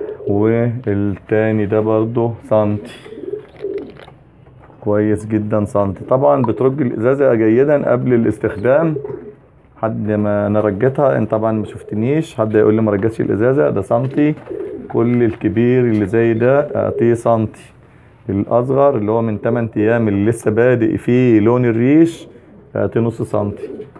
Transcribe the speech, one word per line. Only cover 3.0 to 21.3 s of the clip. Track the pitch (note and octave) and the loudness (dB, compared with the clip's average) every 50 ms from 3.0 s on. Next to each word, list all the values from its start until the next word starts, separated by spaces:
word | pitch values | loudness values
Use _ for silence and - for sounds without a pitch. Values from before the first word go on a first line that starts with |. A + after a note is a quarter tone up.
| - - - - - F#4+ G#4 G#4+ - - - - G#4 G4 - G4 C#4+ - - - - - - - - - _ - - - - - - - - - | -20 -18 -16 -14 -12 -10 -10 -10 -12 -16 -18 -12 -10 -8 -8 -8 -10 -12 -16 -20 -20 -20 -20 -20 -20 -20 _ -20 -20 -20 -20 -20 -20 -20 -18 -8
كويس | - G#2+ G#2 G#2 G#2 G#2+ G#2 G2+ G#2+ | -4 0 0 2 2 2 0 -2 -2
جدًا | G#2+ A2 G#2+ G#2+ G#2+ A2+ G#2+ G#2 | -2 -2 -2 -2 0 0 -2 -2
سنتي. | - - G2+ G2+ G2 F#2 - - | 0 0 0 0 0 -2 -6 -2
طبعًا | - B2+ C3 C#3 D3 C#3+ C3+ | -2 0 2 4 2 2 2
بترج | B2 A2+ A2 G#2+ B2 C3+ C3+ C#3+ | 2 0 0 0 0 0 0 0
الازازة | - A#2+ - G#2+ G#2+ B2+ C#3 C#3 C#3 B2+ A#2+ | -2 -2 -2 -2 0 0 2 2 2 2 2
جيدًا | A2 A2 A2 A2 B2 C#3 D3 D3+ C#3+ - - | 4 4 4 4 4 4 4 2 2 2 0
قبل | B2 B2 C3 B2+ B2 | 0 0 2 2 2
الاستخدام. | A#2 A2+ A2 G#2 - - G#2 G#2 G2 G#2 A#2+ C3+ D3+ E3 D#3+ D3+ - - - - - - - - - _ _ _ _ _ _ _ - | 2 2 0 -2 -2 -4 -6 -4 -2 0 2 2 2 2 0 -2 -4 -8 -10 -12 -12 -14 -16 -20 -20 _ _ _ _ _ _ _ -6
حد | - A2 A#2 A#2 A2 G#2 | -4 -4 -4 -4 -2 -2
ما | G#2+ G#2 G#2 G#2 G#2 G#2 G#2 G2+ | 0 0 0 0 0 0 0 0
انا | G#2 G#2+ | 0 2
رجيتها، | G#2 G#2+ G2 G2 B2+ C3+ C3 - D3 C3 C3+ B2 | 2 0 0 2 0 0 0 2 0 2 2 0
انت | A2 G#2+ | -2 -2
طبعًا | A2+ A2 G#2+ A2+ | -2 -2 -2 0
ما | A2 G#2+ G#2 | -2 -2 -4
شفتنيش، | - - - - - A2 G#2 A2 B2 D3 D#3+ D#3 - - | -6 -10 -14 -12 -8 -6 -4 -2 0 0 -2 -2 -4 -4
حد | - A2 A2 G#2+ | -4 -2 0 2
يقول | G#2+ G#2+ A2 G#2+ | 4 4 4 4
لي | A2 | 2
ما | A2 G#2+ | 2 2
رجتش | G2+ G2 G#2 A2 - - | 0 0 0 -2 -2 -2
الازازة، | - - A2 G2 A2+ B2+ C3 D3 D3 C#3 | -2 -2 0 0 2 2 2 2 2 0
ده | B2 G#2 | 0 -2
سنتي. | F#2+ - A#2+ A#2 C3 C3 C3+ D3+ D3 D3+ D3+ - - - - - - - - - - - | -2 0 -2 -2 -2 -2 -2 0 0 0 0 -4 -8 -14 -12 -10 -10 -10 -12 -14 -12 -6
كل | - A2+ A#2 A#2+ B2 A#2+ A#2+ | -2 0 0 2 2 2 0
الكبير | A2 - - - G#2+ G2 A2 A#2+ B2 B2 B2+ B2 | 0 -2 -2 -4 -2 0 2 2 2 4 2 2
اللي | A#2+ A2 G#2+ G#2 | 2 2 0 0
زي | F#2 G#2+ A2+ A#2 A#2 A2+ | 0 2 2 2 2 2
ده | A2 A#2 B2+ C#3 C#3+ D3 - - | 2 2 2 2 2 0 0 -2
اعطيه | G#2 G#2 G#2 G2 G#2 A#2 A#2 A#2+ | -2 -2 -2 0 0 2 2 2
سنتي، | A#2 - A#2+ A#2 A2+ A2 G#2 - - - - - - - - _ - - - - - - - | 2 2 0 2 2 0 -2 -6 -12 -20 -20 -20 -20 -20 -20 _ -20 -20 -20 -20 -16 -8 -4
الاصغر | G2 G2 G#2 - A#2+ A#2+ B2 C3+ C3+ C3+ C#3 C#3+ C#3 A2+ | -2 -2 -2 0 0 0 0 2 0 2 2 2 2 0
اللي | G#2 G#2 | -2 0
هو | A2 A#2 | 0 0
من | A2+ A2+ G#2 G2 | 0 -2 -4 -4
تمن | - A#2 A#2 A#2+ A#2 G#2+ - A2 | -2 -2 -2 -2 -2 -4 -2 0
ايام | G#2 A2 A#2 A#2+ A2+ G#2+ | 0 2 2 2 2 0
اللي | G2+ G2 G2+ A2 | 0 2 0 0
لسه | A#2 - - A2+ | 0 0 -2 -2
بادئ | A2 A2+ A#2+ B2+ B2+ A#2 A2+ G2+ F2+ G#2 | 2 2 4 4 4 2 2 0 0 -2
فيه | - - B2 B2+ B2+ B2 | 0 0 2 4 4 4